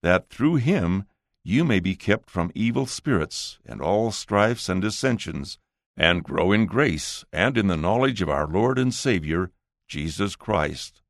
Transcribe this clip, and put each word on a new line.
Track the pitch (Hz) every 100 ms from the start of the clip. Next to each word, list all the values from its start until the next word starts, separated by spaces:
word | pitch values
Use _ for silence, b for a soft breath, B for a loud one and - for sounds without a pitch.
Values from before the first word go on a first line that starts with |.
that | 87 90 -
through | - 143 165
him | 123 190 85 95 - _ _ _
you | - 113
may | 165 101
be | 90 92
kept | - 107 -
from | 95 85
evil | 78 113 120 131
spirits | - - 95 78 - - -
and | - -
all | 73 101 113
strifes | 104 - 101 107 120 -
and | 92
dissensions, | 101 104 135 117 - 69 69 - _ _ _ -
and | 80 87
grow | - 73 87
in | 104 110
grace | 113 143 78 - - -
and | 80 107 117
in | 98
the | 85
knowledge | 82 113 135 110
of | 85
our | 71 76
Lord | 85 117 131
and | 127
Savior, | 120 139 101 76 82 90 _ _ _ _
Jesus | 78 76 78 101 -
Christ. | - 101 76 - - _ _